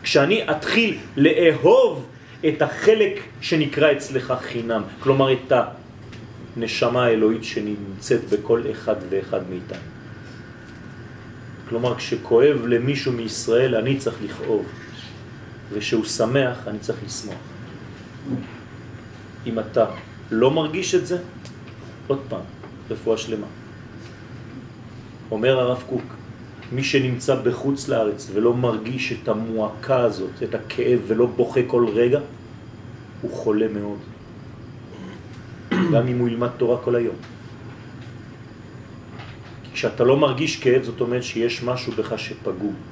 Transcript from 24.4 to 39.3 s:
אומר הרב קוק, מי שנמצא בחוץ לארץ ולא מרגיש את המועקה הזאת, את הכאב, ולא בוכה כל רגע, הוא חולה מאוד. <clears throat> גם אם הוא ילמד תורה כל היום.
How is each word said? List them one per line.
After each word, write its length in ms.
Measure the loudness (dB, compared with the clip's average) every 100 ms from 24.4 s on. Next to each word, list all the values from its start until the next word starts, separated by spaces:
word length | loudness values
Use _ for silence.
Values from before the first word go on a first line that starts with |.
| -14 -14 -16 -16 -16 -16 -16 -16 -6
אומר 280 | 2 4 6
הרב 240 | 4 0 -2
קוק, 140 | -4 -4 -14 -14 -16 -16 -16 -6
מי 120 | -2
שנמצא 520 | 2 4 2 0 2 2
בחוץ 520 | 2 2 0 0 0
לארץ 420 | 2 2 0 -2
ולא 200 | 4 4
מרגיש 580 | 6 2 2 -2 -4 -4
את 160 | -4 -2
המועקה 680 | -2 0 0 -2 -4 0 4
הזאת, 460 | 4 2 -6 -4
את 120 | -4 -4
הכאב, 440 | -4 0 4 4 4
ולא 180 | 4 4
בוכה 360 | 4 2 4 4
כל 180 | 4 4
רגע, 260 | 6 4 4 0 -14 -16 -16 -16 -16 -16 -16 -16 -10
הוא 100 | -8
חולה 360 | -2 2 2 2
מאוד. 260 | 0 -6 -8 -12 -16 -16 -16 -16 -16 -16 -16 -16 -14 -14 -14 -16 -16 -16 -16 -2
<clears throat> 220 | 2 4
גם 140 | 4 4
אם 100 | 2
הוא 80 | 0
ילמד 200 | 2 -2 0
תורה 200 | 2 2
כל 180 | 2 2
היום. 200 | 0 -4 -12 -16 -16 -16 -16 -16 -16 -16 -16 -16 -16 -16 -18 -18 -18 -16 -16 -16 -16 -16 -14